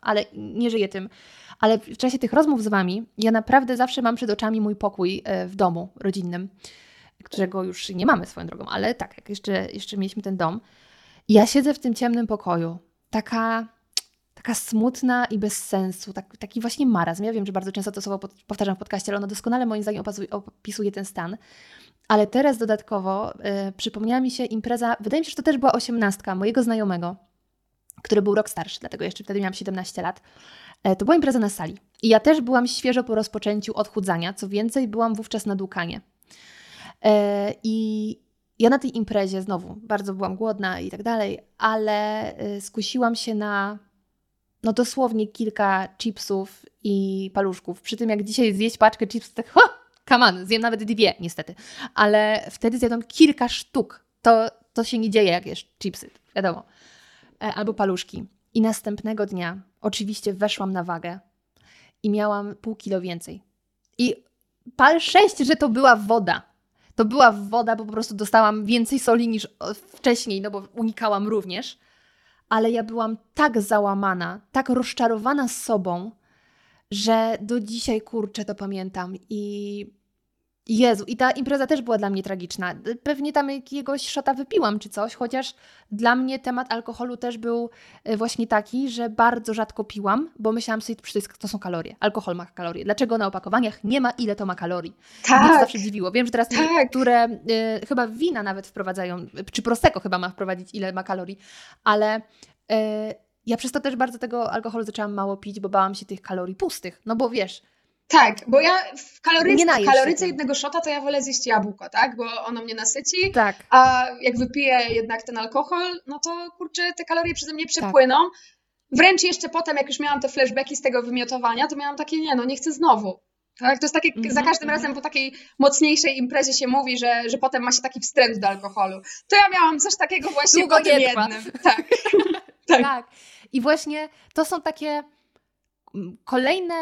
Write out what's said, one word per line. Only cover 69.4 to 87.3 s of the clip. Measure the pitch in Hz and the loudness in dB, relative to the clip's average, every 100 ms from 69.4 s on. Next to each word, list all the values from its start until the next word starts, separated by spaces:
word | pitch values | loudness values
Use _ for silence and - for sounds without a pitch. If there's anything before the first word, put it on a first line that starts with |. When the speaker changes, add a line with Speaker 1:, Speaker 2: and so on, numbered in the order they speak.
| - - | -6 -10
Speaker 1:
o, | 175 | -10
wcześniej, | 208 _ - 247 240 233 196 | -10 _ -2 0 0 -2 -6
no | 208 | -6
bo | 202 196 | -10 -10
unikałam | 233 226 214 220 202 208 | -4 -4 -2 0 0 0
również. | 214 185 185 262 - _ _ _ _ _ _ - | -2 -4 -8 -10 -14 _ _ _ _ _ _ -2
Ale | 220 226 | 0 0
ja | 233 | 0
byłam | 220 226 220 220 _ | -4 -4 -4 -6 _
tak | - 294 226 | 0 2 2
załamana, | 202 214 202 196 196 180 175 196 _ | 2 2 2 0 0 -2 -6 -10 _
tak | 269 262 | -2 0
rozczarowana | 254 254 - 233 220 233 285 247 | 0 -2 0 0 2 0 0 -2
sobą, | - - 214 185 175 202 - _ _ _ _ _ _ - | -4 -2 -2 -2 -6 -8 -16 _ _ _ _ _ _ -10
że | 202 214 226 226 226 | -4 2 2 2 -2
do | 208 240 | -4 -4
dzisiaj, | 214 233 - 220 | -4 -8 -4 -4
kurczę, | 214 233 202 214 | -4 -6 -6 -8
to | 208 | -10
pamiętam. | 202 196 196 190 190 180 196 - | -8 -8 -8 -8 -10 -10 -12 -10
I | 208 208 208 202 202 202 _ _ _ _ _ _ _ - | -8 -8 -8 -8 -10 -14 _ _ _ _ _ _ _ -2
Jezu, | 226 247 208 | 4 4 2
i | 202 233 | -2 -2
ta | 254 | 0
impreza | 254 254 277 262 | 0 -2 -2 0
też | 302 | -2
była | 240 214 | 0 -2
dla | 202 | -2
mnie | 190 | -4
tragiczna. | 190 190 175 - 180 - - 240 | -6 -8 -10 -8 -8 -8 -8 -6
Pewnie | 285 285 294 | -4 -4 -2
tam | 302 277 | -2 -2
jakiegoś | 277 262 277 269 277 - | -6 -10 -10 -6 -6 -6
szota | 285 277 | -4 -2
wypiłam | 262 277 427 214 208 | -4 -2 0 0 -2
czy | 208 | -6
coś, | - 220 | -8 -6
chociaż | - 240 262 254 - _ _ - | -6 -6 -6 -8 -12 _ _ -12
dla | 208 233 254 | 0 2 2
mnie | 262 262 | 0 -4
temat | 262 247 254 | -6 -6 -4
alkoholu | 233 233 226 247 240 | -6 -8 -10 -10 -8
też | 247 | -8